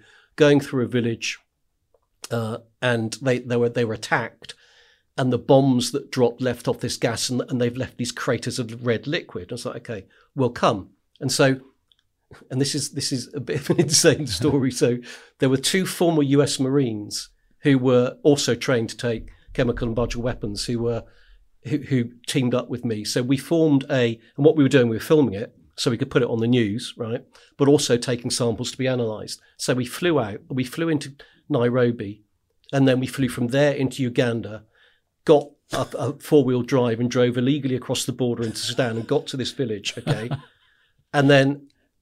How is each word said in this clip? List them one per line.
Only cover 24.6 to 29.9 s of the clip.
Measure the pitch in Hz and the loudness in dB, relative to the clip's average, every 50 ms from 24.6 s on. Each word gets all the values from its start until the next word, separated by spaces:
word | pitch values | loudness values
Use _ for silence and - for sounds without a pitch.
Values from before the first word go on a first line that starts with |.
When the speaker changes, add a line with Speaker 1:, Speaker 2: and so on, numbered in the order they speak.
Speaker 1:
were | 139 131 | 4 6
doing, | 135 131 120 117 | 6 4 4 4
we | 110 | 0
were | 104 | -2
filming | - - 160 151 135 110 95 | 0 2 4 4 4 2 0
it | 101 113 - _ _ _ _ - | -6 -10 -12 _ _ _ _ -8
so | - - 139 | -4 -2 -2
we | 117 110 | -2 -2
could | 139 135 | -4 -2
put | - 143 | 0 0
it | 120 117 | 0 0
on | 120 113 | 0 0
the | 113 | 2
news, | 117 123 123 113 101 101 123 - - - | 2 2 2 2 0 -2 -4 -8 -10 -10
right? | - 120 110 117 - - _ _ - - _ _ | -10 -8 -8 -8 -8 -10 _ _ -20 -20 _ _
But | - 143 135 | 2 4 6
also | 147 147 - - 123 | 6 4 4 2 0
taking | 120 - 135 123 120 - 123 | 0 0 -2 -4 -4 -4 -6
samples | - - 127 117 110 98 123 - | -4 -2 -2 -2 -2 -4 -6 -8
to | - - | -6 -4
be | 127 | -2
analysed. | 127 131 127 117 110 107 101 98 107 - - _ _ _ | -2 0 -2 -2 -4 -6 -8 -10 -14 -14 -16 _ _ _
So | - - - 131 | -8 -4 -2 -2
we | 127 123 | -2 -2
flew | 123 | -6